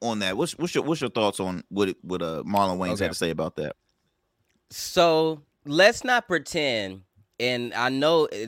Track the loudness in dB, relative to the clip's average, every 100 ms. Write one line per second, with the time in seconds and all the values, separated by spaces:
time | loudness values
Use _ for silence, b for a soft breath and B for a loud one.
0 | -4 -2 -2 0 -2 -4 -4 -2 0 -2
1 | -2 0 0 0 -4 -4 -4 0 0 0
2 | -4 -4 -4 -6 -2 0 0 0 -2 -2
3 | -2 -2 -2 -2 -4 -4 -8 -8 _ _
4 | _ _ _ _ _ _ _ -12 -4 4
5 | 4 4 2 -2 -12 _ -2 6 6 6
6 | 0 0 0 -2 -2 -2 0 0 -4 -8
7 | -18 _ _ -4 -2 -2 -4 -2 -2 2
8 | 4 4 2 -2